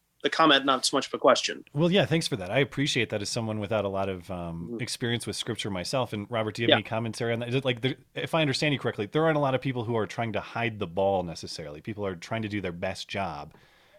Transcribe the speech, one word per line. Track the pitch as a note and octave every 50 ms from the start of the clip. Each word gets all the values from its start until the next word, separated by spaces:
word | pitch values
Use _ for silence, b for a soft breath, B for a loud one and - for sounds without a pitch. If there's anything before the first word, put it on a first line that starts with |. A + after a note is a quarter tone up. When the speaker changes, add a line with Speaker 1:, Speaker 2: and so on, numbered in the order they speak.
| _ _ _ _
Speaker 1:
the | - D3
comment, | - - D#3+ D#3 C#3 C3+ C3
not | C#3 C3 A#2+ -
so | - D3
much | C3+ -
of | - -
a | A#2
question. | - C#3 A#2+ - - - - - - -
Speaker 2:
Well, | - C#3+ E3+ F3
yeah, | F#3 G3+ C3+
thanks | - D#3+ E3 D3+ -
for | C#3
that. | G2+ F2+ F#2
I | A2 C3+
appreciate | C#3+ - - C#3 C#3 - - C3 A2 -
that | A2 G#2
as | G2+ -
someone | - A#2+ A2+ A2 G#2+ G#2+
without | G#2 G2 A2+ G#2 G2
a | G2
lot | F#2+ F#2+ G2 G2
of, | F#2+ F2+ E2+ -
um, | F#2 F2 F2 E2+ E2 E2 F2 A#2
Speaker 1:
Mm-hmm. | A#2+ A2
Speaker 2:
experience | A#2+ - - - B2 A#2 A#2+ A#2 -
with | A2 F#2+
Scripture | - - - G#2+ - - G#2+
myself. | G2 F2+ F2 - C#3 C3 A#2+ -
And | - G#2 G2+ -
Robert, | A#2 A2 G#2+ G#2+ G2+
do | A#2
you | A#2
have | D#3
Speaker 1:
Yeah. | C#3+
Speaker 2:
any | A2+ G2+
commentary | - A2+ A2+ A#2 A2+ G#2+ - A#2+ A#2
on | A#2 A#2
that? | A#2+ A#2+
Is | B2
it, | C3+ C3
like, | B2+ A#2+ A2+
there, | B2 B2+ A#2+ - - _ -
if | C#3+ - - -
I | D#3+
understand | D#3 C#3 B2+ - D#3 D3+ C#3
you | -
correctly, | - A#2+ - - G#2
there | G2+ - D3+ D#3+
aren't | E3 D#3
a | D3
lot | C#3+ C3+ C3
of | B2+
people | - C3+ B2 B2 A2
who | A#2 A#2
are | A2 G2+
trying | - - - A#2 A2 G2+
to | G2
hide | - - - A#2 A#2 A#2 A2 G2+
the | G2+
ball | E2+ E2+ G2 G2 G2 G2 F#2 F2
necessarily. | E2+ D#2+ - - F2 - - D#2+ D2 D2 D#2
People | - A2+ G#2 G#2 G2+
are | F#2+ F#2
trying | E2+ - - A#2 A2+
to | A2 G2+
do | G#2 G#2
their | F#2+ F2+
best | E2+ F2 F#2+ F#2 F#2 - - -
job | - G2+ F#2+ E2+ D2+ D2 D3 D#3 b b b b b b b b b